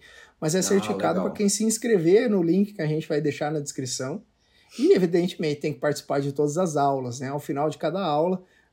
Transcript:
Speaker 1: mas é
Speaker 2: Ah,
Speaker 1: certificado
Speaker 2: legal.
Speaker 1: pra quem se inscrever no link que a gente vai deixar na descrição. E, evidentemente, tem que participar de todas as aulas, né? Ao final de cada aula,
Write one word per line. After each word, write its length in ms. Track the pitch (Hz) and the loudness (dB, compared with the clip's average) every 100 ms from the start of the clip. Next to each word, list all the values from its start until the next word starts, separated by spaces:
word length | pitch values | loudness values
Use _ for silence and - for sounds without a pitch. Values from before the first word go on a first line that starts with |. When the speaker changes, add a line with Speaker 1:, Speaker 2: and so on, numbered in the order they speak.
| - - - _ | -16 -20 -20 _
Speaker 1:
mas 160 | 156 180 | -2 0
é 40 | |
Speaker 2:
Ah, 40 | |
Speaker 1:
certificado 560 | 185 202 - 190 160 180 | 2 0 0 -2 0 0
Speaker 2:
legal. 60 | 190 | -2
Speaker 1:
pra 80 | |
quem 160 | - 202 | 0 0
se 160 | - 220 | 2 0
inscrever 640 | 220 240 208 160 202 254 | 0 2 2 6 4 4
no 120 | 202 | 2
link 300 | 165 180 202 | 2 2 2
que 100 | - | 0
a 60 | 156 | -2
gente 180 | 156 - | -2 -2
vai 140 | 151 | -2
deixar 320 | 151 139 151 | -2 -2 -4
na 80 | 156 | -4
descrição. 600 | 143 - 127 - 131 180 - _ _ _ _ - | -6 -8 -8 -6 -6 -8 -12 _ _ _ _ -2
E, 140 | 302 | 4
evidentemente, 680 | 381 175 175 180 - 156 147 | 4 4 2 0 -2 -4 -2
tem 140 | 160 | -4
que 60 | 143 | -2
participar 400 | 151 147 - 143 | -2 -4 -2 -2
de 100 | 143 | -2
todas 260 | 143 147 147 | 0 0 0
as 200 | 185 151 | -2 2
aulas, 420 | 139 139 127 123 | 0 0 -4 -8
né? 80 | 131 | -8
Ao 120 | 143 | -8
final 300 | - 151 151 | -6 -4 -2
de 80 | 143 | -2
cada 240 | 165 180 | -4 -2
aula, 400 | 185 147 170 185 - _ _ | -2 0 0 -2 -6 _ _